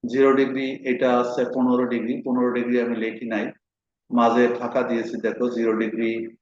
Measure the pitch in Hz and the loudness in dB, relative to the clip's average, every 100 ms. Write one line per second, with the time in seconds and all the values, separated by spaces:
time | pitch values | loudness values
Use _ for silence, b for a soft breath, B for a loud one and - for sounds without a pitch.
0 | 120 127 135 135 131 131 131 135 131 123 | -4 4 4 6 2 0 -4 -6 -4 0
1 | 131 120 120 127 123 131 123 123 123 117 | 2 2 2 -2 -2 0 2 2 0 -2
2 | 110 131 131 127 123 120 120 123 117 113 | -4 -4 -2 0 0 0 0 0 0 -2
3 | 110 110 120 107 117 - _ _ _ _ | -6 -6 -6 -4 -6 -10 _ _ _ _
4 | _ 120 117 120 120 - 120 131 117 117 | _ 2 4 6 2 2 -2 -2 0 -2
5 | 110 - 107 - 123 117 113 110 110 110 | -4 -4 -4 -2 -2 0 0 0 -2 -2
6 | 113 113 113 - | -4 -4 -8 -14